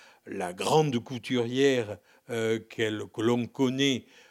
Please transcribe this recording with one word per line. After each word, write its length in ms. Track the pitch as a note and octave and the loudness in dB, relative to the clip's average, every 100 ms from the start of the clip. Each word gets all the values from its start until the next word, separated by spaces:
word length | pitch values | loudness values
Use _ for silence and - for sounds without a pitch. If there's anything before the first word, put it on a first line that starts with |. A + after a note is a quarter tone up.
| - _ - | -20 _ -12
la 280 | - F3+ | -8 -6
grande 440 | - - D3+ D3+ A#2+ | -4 2 4 4 0
couturière, 1000 | A2 B2 - B2+ A#2 B2+ C#3 C3 G#2 G2+ _ _ - | -4 -10 -4 -2 0 2 4 4 -2 -8 _ _ -8
euh, 300 | A#2 A2+ A2+ | -4 0 -2
qu'elle, 420 | A2 - A2 G#2+ G2+ | -4 -4 -2 -2 -8
que 60 | - | -2
l'on 260 | A2+ A#2+ A2+ | 2 2 0
connaît 600 | - C3 C3 C#3 A#2+ - - - | 0 0 2 2 0 -6 -20 -20